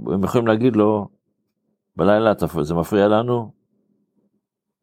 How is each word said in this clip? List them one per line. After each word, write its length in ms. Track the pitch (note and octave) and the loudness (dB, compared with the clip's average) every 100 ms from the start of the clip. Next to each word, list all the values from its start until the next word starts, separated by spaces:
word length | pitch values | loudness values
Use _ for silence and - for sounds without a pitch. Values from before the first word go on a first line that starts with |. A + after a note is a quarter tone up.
| A1+ | -6
הם 180 | F#2 | -4
יכולים 220 | F#2+ B2 A2+ | -2 0 0
להגיד 300 | A2 B2+ A2 | 0 2 2
לו, 320 | G#2 G#2+ G2 _ _ _ _ _ _ _ _ - | 2 0 -4 _ _ _ _ _ _ _ _ -2
"בלילה 360 | F#2 G#2 A2 | 2 2 2
אתה, 140 | G2 E2 E2 | 0 -2 -4
זה 120 | D2 | -4
מפריע 340 | E2+ E2 G#2 G#2 | -2 0 2 2
לנו", 440 | G#2+ A#2+ A#2+ A2 - _ _ _ _ _ _ _ _ _ _ _ _ | 2 0 -4 -6 -16 _ _ _ _ _ _ _ _ _ _ _ _